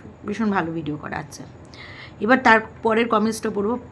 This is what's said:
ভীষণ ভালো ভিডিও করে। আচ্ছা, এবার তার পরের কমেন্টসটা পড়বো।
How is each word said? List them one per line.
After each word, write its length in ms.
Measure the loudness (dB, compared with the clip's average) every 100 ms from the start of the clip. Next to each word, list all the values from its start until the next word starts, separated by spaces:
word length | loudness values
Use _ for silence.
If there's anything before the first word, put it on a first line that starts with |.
| -18 -14 -10
ভীষণ 220 | -2 0 0
ভালো 120 | -2 -4
ভিডিও 200 | -6 -6
করে। 140 | -6 -8
আচ্ছা, 200 | -8 -14 -18 -18 -20 -18 -18 -18 -18 -6
এবার 160 | 2 4 8
তার 120 | 6 4 -4
পরের 240 | 0 2 4
কমেন্টসটা 360 | 2 2 0 -4 -2
পড়বো। 200 | -2 -2 0